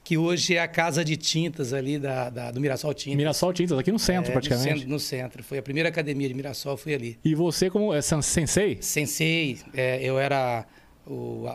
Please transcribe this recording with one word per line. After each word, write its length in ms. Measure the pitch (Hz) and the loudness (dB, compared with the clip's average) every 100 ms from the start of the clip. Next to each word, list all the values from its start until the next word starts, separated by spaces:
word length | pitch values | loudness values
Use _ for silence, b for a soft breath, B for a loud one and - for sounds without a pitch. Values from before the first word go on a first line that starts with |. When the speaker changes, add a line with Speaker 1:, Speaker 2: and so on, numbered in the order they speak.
Speaker 1:
que 140 | - 160 | 0 2
hoje 380 | 165 175 - 170 | 2 2 2 2
é 60 | |
a 60 | 165 | 2
casa 380 | 165 170 165 156 | 2 2 2 0
de 100 | 156 | 0
tintas 560 | - 160 165 143 123 | 0 0 0 -2 -2
ali 280 | 135 131 147 | -2 -2 -2
da, 300 | 139 131 123 | -2 -2 -4
da, 200 | 123 120 | -6 -6
do 80 | 123 | -2
Mirassol 320 | 143 131 151 | 0 0 -2
Tintas. 240 | 135 135 143 | -4 -2 0
Speaker 2:
Mirassol 360 | 151 143 175 | 2 2 2
Tintas, 240 | 180 180 135 | 2 2 2
aqui 140 | 180 | 2
no 80 | 220 | 2
centro, 320 | - 180 123 | 2 2 2
Speaker 1:
É, 20 | |
Speaker 2:
praticamente. 360 | 127 143 123 139 | 0 2 2 2
Speaker 1:
no 60 | 151 | 0
centro, 120 | 127 | -2
no 100 | 147 | -4
centro. 440 | - 127 127 131 | -4 -6 -8 -12
Foi 160 | 110 139 | -8 -8
a 20 | |
primeira 280 | 135 143 165 | -4 -2 0
academia 380 | 165 151 139 135 | 0 -2 -2 -2
de 60 | |
Mirassol, 420 | 127 139 123 143 135 | -4 -8 -8 -6 -6
foi 200 | 156 143 | -4 -4
ali. 240 | 117 113 | -4 -2
Speaker 2:
E 120 | 156 156 | 0 2
você 340 | 175 147 185 | 2 2 2
como, 240 | 202 214 | 2 2
é, 80 | 151 | 2
sen-, 200 | - 156 | 2 0
sensei? 560 | - 175 147 180 202 117 | 2 0 2 2 2 0
Speaker 1:
Sensei. 800 | - 151 143 - 156 165 151 117 - 131 | -2 0 0 0 2 2 0 -4 -8 -2
É, 240 | 127 131 | 0 0
eu 140 | 131 131 | 0 0
era 480 | 139 139 123 117 - B B B - | 2 2 0 -2 -6 B B B -12
o 400 | 131 120 117 117 | -8 -8 -6 -8